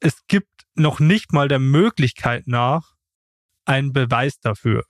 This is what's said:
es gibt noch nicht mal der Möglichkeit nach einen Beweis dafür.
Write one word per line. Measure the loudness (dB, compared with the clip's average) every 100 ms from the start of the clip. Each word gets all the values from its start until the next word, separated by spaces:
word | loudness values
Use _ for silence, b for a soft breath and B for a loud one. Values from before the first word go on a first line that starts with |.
es | -4 -4 -2
gibt | -2 -2 _ _
noch | -2 0 2
nicht | 2 2 0
mal | -2 0
der | 0
Möglichkeit | 2 2 2 0 -4 -2 -4 -4 -4
nach | -2 0 -2 -6 _ _ _ _ _ _ _ -2
einen | -2 0
Beweis | -2 0 0 -2 -4
dafür. | -6 -4 -2 -2